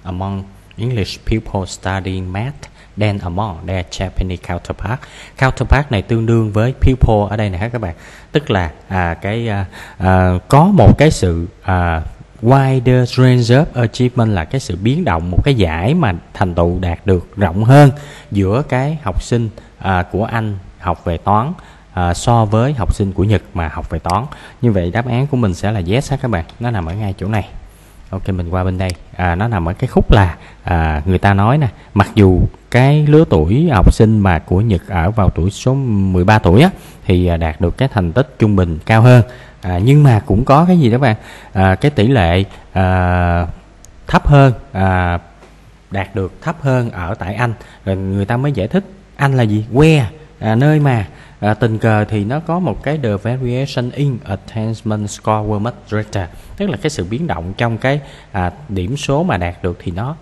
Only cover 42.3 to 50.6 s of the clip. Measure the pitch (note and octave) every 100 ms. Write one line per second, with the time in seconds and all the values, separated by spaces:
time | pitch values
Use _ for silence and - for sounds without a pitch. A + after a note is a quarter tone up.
42.3 | F2 G2 - - F2+ F#2 F#2 F2+ F2+ F2
43.3 | F2 F2 - - - - - - - -
44.3 | C#3+ C#3 A2 - G2+ F#2+ F#2 F2+ F2 -
45.3 | - - - - _ _ G2 F#2 - F#2
46.3 | - - E3 C3+ B2+ A#2 F2+ F2 G2+ F2
47.3 | G#2 A#2+ G2+ - - - F#2+ F#2+ G2 G2
48.3 | A#2+ C#3+ C3+ F#2+ F#3 G3 - - - C#3+
49.3 | C3 A2+ G#2 A2 A#2 D#3+ D#3 G#2+ - -
50.3 | - A2+ A2